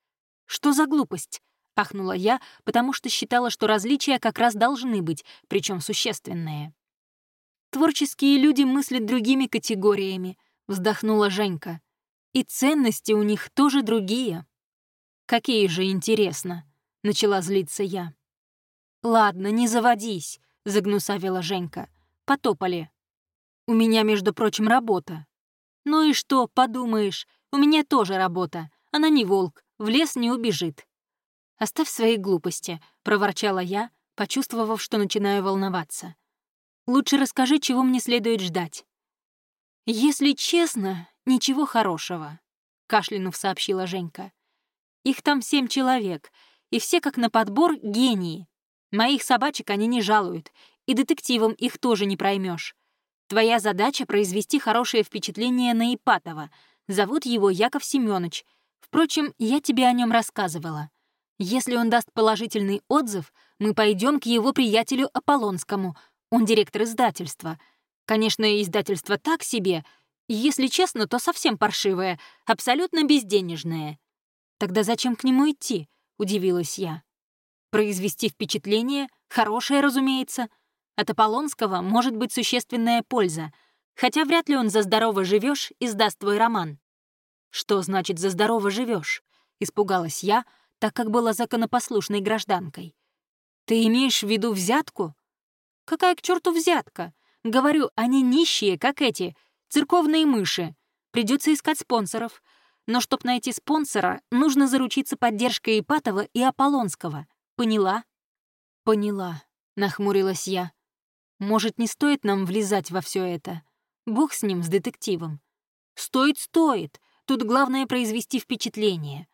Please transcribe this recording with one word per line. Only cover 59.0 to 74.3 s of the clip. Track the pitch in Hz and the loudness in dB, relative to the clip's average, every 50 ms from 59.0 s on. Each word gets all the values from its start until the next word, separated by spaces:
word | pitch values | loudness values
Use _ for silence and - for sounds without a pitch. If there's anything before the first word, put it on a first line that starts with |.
| 330 302 - 320 294 285 - | 2 2 2 -2 -2 -4 -4
я | - 226 220 262 294 | -4 -2 0 0 0
тебе | - - 240 247 254 | 0 0 2 4 4
о | 247 | 4
нем | 247 247 240 226 | 4 2 2 2
рассказывала. | 233 233 220 - - - 202 175 151 170 151 165 156 151 147 151 _ _ _ _ _ _ _ _ _ | 2 2 0 0 -4 -4 -4 -4 -4 -6 -8 -8 -8 -8 -8 -10 _ _ _ _ _ _ _ _ _
Если | - 196 175 226 254 - 247 247 | -8 -4 -2 -2 -2 -2 0 0
он | 233 233 226 | 0 2 4
даст | 208 240 - _ - | 2 2 0 _ 0
положительный | 233 220 220 220 190 233 214 - 220 202 196 202 202 _ | 2 2 2 2 0 -2 -4 -4 -2 -2 -2 -4 -4 _
отзыв, | - 254 302 277 226 202 185 151 - _ _ _ _ _ - | 0 0 0 0 0 -6 -8 -8 -10 _ _ _ _ _ -4
мы | 208 214 - | -2 0 2
пойдем | - 214 208 214 180 214 277 294 285 | 2 2 2 2 2 2 2 2 0
к | - | 0
его | 233 240 226 214 269 - | 0 0 2 2 2 2
приятелю | - 254 220 202 226 226 - - 247 277 - - | 2 2 4 4 2 2 0 0 -2 -2 -2 -2
Аполлонскому. | - - - 285 277 214 208 185 165 - - 208 196 190 180 156 - _ _ _ _ _ - | -4 0 2 2 2 2 -2 -4 -4 -6 -6 -4 -4 -4 -4 -8 -10 _ _ _ _ _ 0
Он | 226 247 220 | 2 2 4
директор | 202 226 214 202 - - 214 220 | 4 4 2 2 0 0 -2 -2
издательства. | 226 226 214 247 214 151 - 175 143 - - - 160 160 - _ _ _ _ _ _ _ _ - | -2 0 0 0 0 0 -2 -10 -10 -10 -10 -10 -12 -12 -12 _ _ _ _ _ _ _ _ -4
Конечно, | - 220 220 220 214 - - 220 214 208 208 | -2 0 2 2 2 0 2 2 2 2 2
издательство | 208 175 160 208 - - 196 160 - - 208 | 0 0 -2 -2 -2 -2 -4 -6 -2 -4 -4
так | 202 - 302 330 320 - | -2 0 -2 -2 -2 -2
себе. | - - 220 180 190 180 160 147 _ _ _ _ _ _ _ _ | -4 -4 -2 0 0 -2 -2 -4 _ _ _ _ _ _ _ _
Если | - 226 208 240 302 - - 262 | -6 -4 0 0 0 0 2 -2
честно, | 254 - - 370 359 - 233 214 | 0 2 0 0 0 0 -4 -2
то | - - 247 | -2 -2 -2
совсем | - 349 339 - - 311 220 | -2 -2 -4 0 -2 -2 0
паршивое, | - 214 - - - - 202 190 180 190 185 175 - - - - _ - | 0 0 -2 0 0 -2 0 0 0 -2 -2 -4 -6 -10 -20 -20 _ -2
абсолютно | - 226 - - 254 247 294 359 359 - 330 302 | -2 -2 -2 2 0 0 0 0 -2 0 0 4
безденежное». | 277 302 277 220 185 208 202 185 170 165 151 147 165 160 160 156 151 147 _ _ _ _ _ _ _ | 4 4 2 2 2 0 0 0 0 -8 -6 -6 -6 -6 -6 -6 -8 -10 _ _ _ _ _ _ _